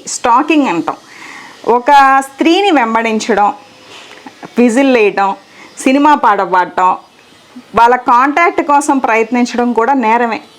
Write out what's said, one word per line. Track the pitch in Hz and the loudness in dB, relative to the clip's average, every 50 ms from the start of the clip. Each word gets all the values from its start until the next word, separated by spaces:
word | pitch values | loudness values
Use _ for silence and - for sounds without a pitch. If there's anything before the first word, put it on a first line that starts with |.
| - - | -8 -12
స్టాకింగ్ | - - - 254 233 254 285 311 330 302 269 233 | -10 -6 -2 0 0 0 0 0 0 0 0 0
అంటాం. | 170 170 - - - - - - - - - - - - - - - - - - | -2 -4 -6 -6 -8 -10 -14 -20 -20 -20 -20 -20 -20 -20 -20 -20 -20 -8 -4 -2
ఒక | 226 247 240 294 285 277 277 269 269 269 | -2 0 2 2 4 4 4 4 2 0
స్త్రీని | 269 269 - - - 330 339 381 403 403 | -2 -4 -6 -2 0 0 2 2 2 2
వెంబడించడం, | 339 277 233 226 226 226 226 226 220 220 - - 220 196 208 202 - - - - - - - - - - - - - - - - - - - - - - | 2 0 0 0 -2 -2 -2 -2 -4 -4 -2 -2 0 0 0 -2 -2 -6 -12 -20 -20 -20 -20 -20 -20 -20 -20 -20 -20 -20 -20 -20 -20 -20 -20 -8 -2 0
విజిల్ | 240 247 214 254 277 269 254 | 2 2 2 2 2 2 2
వేయటం, | 233 214 202 185 196 196 196 196 - - - - - - - - - - | 2 0 0 0 -2 -2 -4 -4 -8 -14 -20 -20 -20 -20 -20 -16 -6 -2
సినిమా | 269 262 285 285 302 294 | 0 0 2 2 2 2
పాట | 262 - 226 208 196 | 2 2 0 0 0
పాడటం, | 190 175 180 180 180 - - - 185 185 - - - _ _ _ - _ - - _ - - - - - - | -2 -2 -2 -2 -2 -2 -2 -2 -2 -2 -2 -4 -8 _ _ _ -20 _ -20 -20 _ -20 -20 -20 -20 -6 0
వాళ్ళ | 208 233 240 247 | 2 2 4 2
కాంటాక్ట్ | 247 247 - 247 240 254 285 285 349 339 359 - - | 2 0 0 2 2 2 2 0 0 0 0 0 -2
కోసం | 311 - 285 285 285 294 285 269 | -2 0 0 0 0 0 0 0
ప్రయత్నించడం | 247 247 220 220 226 220 254 247 240 240 - 240 247 240 233 | 0 0 0 0 0 -2 -2 -2 -2 -2 -2 -2 -2 -2 -2
కూడా | 226 226 240 277 | 0 0 0 0
నేరమే. | 269 233 220 226 240 247 233 220 - - - - | 0 0 0 0 0 0 -2 -4 -8 -12 -16 -20